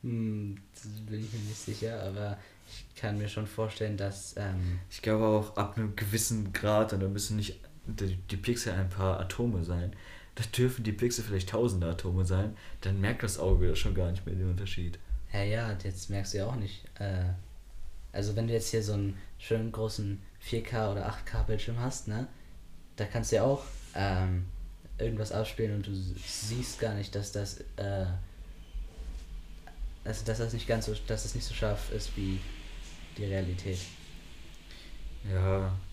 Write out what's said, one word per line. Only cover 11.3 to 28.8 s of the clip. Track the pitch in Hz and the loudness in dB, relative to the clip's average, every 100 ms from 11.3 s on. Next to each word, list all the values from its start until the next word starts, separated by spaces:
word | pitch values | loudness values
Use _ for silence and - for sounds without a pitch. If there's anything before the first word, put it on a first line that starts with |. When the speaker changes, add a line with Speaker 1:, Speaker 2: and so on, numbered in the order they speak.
| 98 92 | 0 0
Speaker 2:
tausende | 110 120 95 85 | 4 4 4 2
Atome | 87 92 92 90 | 0 2 2 4
sein, | 92 107 - - - | 4 2 -2 -8 -4
dann | 92 98 | 0 2
merkt | 98 120 | 2 2
das | 113 - | 0 2
Auge | 92 90 87 80 | 6 8 10 8
schon | 101 | 6
gar | 92 87 | 4 2
nicht | 90 90 | 2 0
mehr | |
den | 92 92 | 0 2
Unterschied. | 90 98 92 87 87 - - - | 2 0 0 0 -2 -2 -2 0
Speaker 1:
Ja, | 104 | 0
ja, | 101 110 113 98 | 2 2 2 -2
jetzt | 98 92 - | -2 -4 -2
merkst | 98 101 | 0 0
du | 101 | 0
ja | 101 | 0
auch | 123 | 0
nicht, | 98 - - - | -2 -4 -12 -4
äh, | 101 92 90 90 - - - - - - - | 0 2 2 0 -4 -14 -12 -6 -6 -6 -6
also | - 104 104 | -2 0 2
wenn | 113 | 2
du | |
jetzt | 113 - | 2 2
hier | 113 | 0
so | 104 | 2
einen | 104 98 95 - - | 2 2 -2 -8 -10
schönen | - 113 113 | 0 2 2
großen | 110 110 - 101 101 - - | 0 -2 0 -2 -2 -6 -12
vier | - 92 | -2 -2
K | - 120 107 | 0 0 2
oder | 98 98 | 2 0
acht | 104 - | -2 -2
K | - | 2
Bildschirm | - 107 - 117 | 4 4 2 0
hast, | 123 127 - | 0 -2 -2
ne, | 107 131 - - - - - - - | -2 -2 -6 -14 -14 -14 -14 -14 -4
da | 104 | -2
kannst | 117 110 | 0 4
du | 110 | 6
ja | |
auch, | 127 139 - - - | 6 4 0 -10 -8
ähm, | - 98 92 92 90 90 - - - - - | 0 2 4 4 2 0 -4 -8 -10 -10 -2
irgendwas | 113 110 107 | 0 2 0
abspielen | 104 110 - 110 101 | 0 0 0 2 2
und | 98 | 0
du | |
s-, | 95 92 90 - - 104 | -2 -2 -2 -4 -4 -2
siehst | 117 123 - | -2 -2 0
gar | 113 | 0
nicht, | 104 98 | 0 -2
dass | 101 101 | -2 -2
das, | 104 98 - - - | -2 -4 -6 -8 -4
äh, | 101 98 92 92 - - - - - - | 0 0 0 0 -4 -10 -12 -12 -8 -6